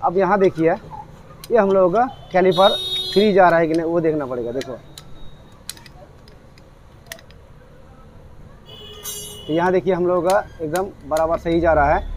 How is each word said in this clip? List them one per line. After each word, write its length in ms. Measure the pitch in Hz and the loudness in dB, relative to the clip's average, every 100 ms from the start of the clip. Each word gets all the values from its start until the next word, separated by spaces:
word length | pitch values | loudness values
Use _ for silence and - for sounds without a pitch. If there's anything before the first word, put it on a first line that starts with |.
अब 160 | 180 180 | -2 0
यहाँ 220 | 185 202 | 0 2
देखिए 320 | 185 160 160 190 - - - - - - - | 2 2 0 0 -6 -18 -18 -20 -20 -20 -2
ये 60 | 226 | 2
हम 140 | 196 | 4
लोगों 180 | 190 185 | 4 4
का 140 | 190 254 - - | 2 -2 -4 -4
कैलिपर 380 | 185 185 175 196 - - - - | 2 2 4 4 2 -6 -6 -2
फ्री 180 | - 214 | 2 4
जा 160 | 190 180 | 6 6
रहा 100 | 165 | 4
है 80 | 165 | 2
कि 60 | |
नहीं 120 | 160 165 | 0 0
वो 140 | 170 | 0
देखना 240 | 160 156 135 | 0 -2 -4
पड़ेगा। 260 | 127 120 | -6 -6
देखो 260 | 123 131 113 - - - - - - - - - - - - - - - - - - - - - - - - - - - - - - - - - - - - - - - - - - - - - - - | -6 -8 -12 -16 -20 -18 -16 -16 -16 -20 -20 -20 -18 -18 -20 -20 -20 -20 -20 -20 -20 -20 -20 -20 -20 -20 -20 -20 -20 -20 -20 -20 -20 -20 -20 -20 -20 -20 -20 -20 -20 -20 -20 -20 -16 -14 -12 -14 -16 -4
तो 60 | |
यहाँ 180 | 156 175 | -2 2
देखिए 220 | 185 185 | 0 0
हम 140 | 185 180 | -2 0
लोगों 220 | 180 170 | 0 0
का 140 | 196 202 - | 0 -2 -10
एकदम 260 | 160 170 196 - 143 | -6 -6 -6 -12 -6
बराबर 300 | 156 160 165 | -2 -2 -2
सही 200 | 175 170 | -2 0
जा 140 | 165 | 2
रहा 200 | 156 143 | 2 2
है। 100 | 175 - | 0 -2